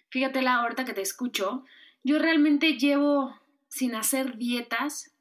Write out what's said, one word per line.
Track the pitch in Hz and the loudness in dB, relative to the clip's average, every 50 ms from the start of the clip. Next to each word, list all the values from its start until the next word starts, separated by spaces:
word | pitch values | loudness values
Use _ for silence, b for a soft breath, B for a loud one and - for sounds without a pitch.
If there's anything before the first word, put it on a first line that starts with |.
| _ _ | _ _
Fíjate, | - 262 269 262 262 262 | -4 -2 -2 -2 0 0
Lau, | 262 254 247 240 | 0 2 2 2
ahorita | 240 233 240 262 254 | 0 0 -2 -4 -6
que | 247 | -6
te | - 196 | -6 -6
escucho, | 190 - - - 247 240 - 214 196 196 214 269 b b b b b b b b | -6 -6 -6 -6 -6 -6 -4 -4 -2 -4 -4 -6 b b b b b b b b
yo | - 254 294 302 | -2 0 0 2
realmente | 311 330 330 302 294 311 294 269 320 320 277 | 2 2 4 4 4 4 4 4 4 2 2
llevo | 226 254 285 285 285 285 294 285 285 262 247 - - _ _ _ _ _ _ | 2 2 4 4 4 4 4 4 2 0 -2 -6 -14 _ _ _ _ _ _
sin | - - 262 247 226 | -6 -4 -4 -4 -2
hacer | 220 214 - 269 262 262 254 233 | -2 -2 -2 0 0 -2 -4 -6
dietas | 214 240 240 247 240 240 - 233 233 262 302 - - - - _ _ | -6 -4 -4 -4 -4 -4 -4 -4 -4 -4 -4 -6 -8 -12 -16 _ _